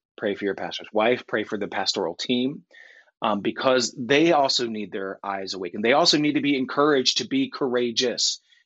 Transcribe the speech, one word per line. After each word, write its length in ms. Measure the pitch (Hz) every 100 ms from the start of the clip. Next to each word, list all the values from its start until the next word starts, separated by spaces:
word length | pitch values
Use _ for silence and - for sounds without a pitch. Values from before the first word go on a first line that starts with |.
| _ -
Pray 180 | 104
for 100 | 98 101
your 80 |
pastor's 340 | 95 87 - 87
wife. 320 | 104 110 123 -
Pray 180 | 117
for 140 | 104 107
the 100 | 98
pastoral 460 | 104 95 - 85
team, 500 | 87 - 123 127 156 - - - - _ _
um, 200 | 113 104
because 540 | 101 - 135 127 117 -
they 340 | 117 143 165
also 340 | 160 139 - 120
need 240 | 107 101
their 280 | 104 95 -
eyes 300 | 101 98 98
awakened. 300 | 95 90 107
They 80 | 113
also 240 | 139 175 156
need 160 | 147
to 60 | 143
be 160 | 143 139
encouraged 640 | 131 - 151 139 123 -
to 80 | 117
be 240 | 135 135
courageous, 920 | - 139 123 123 117 127 98 - - _ _